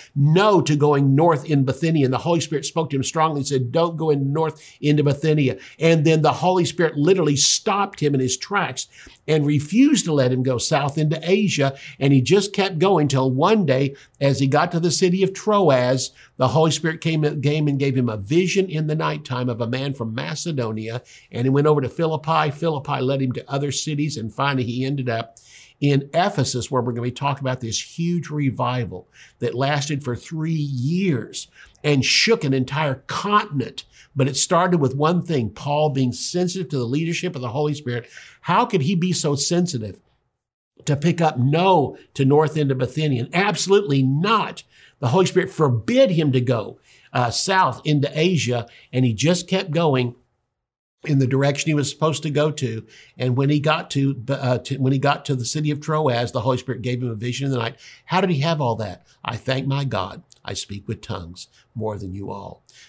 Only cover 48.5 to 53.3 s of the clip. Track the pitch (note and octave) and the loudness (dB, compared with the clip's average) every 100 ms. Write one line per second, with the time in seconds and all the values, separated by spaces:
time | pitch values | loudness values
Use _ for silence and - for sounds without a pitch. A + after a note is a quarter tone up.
48.5 | A#2+ A2 - _ B2 B2+ G2+ C#3+ F3 - | -4 -6 -16 _ 0 0 2 0 0 0
49.5 | F#3+ F#3 D#3 E3 C3 B2 B2 _ _ _ | -4 -2 0 2 2 0 -6 _ _ _
50.5 | _ _ _ _ _ D3 C#3 B2+ C3+ C#3 | _ _ _ _ _ -2 2 2 2 0
51.5 | C#3+ D#3+ D3 C3 - D#3 D3 D#3 C#3+ D3+ | 0 -2 0 -2 -2 -2 -2 -2 0 0
52.5 | D3 B2+ A2 - - - - B2+ | -2 -6 -6 -12 -20 -18 -6 -2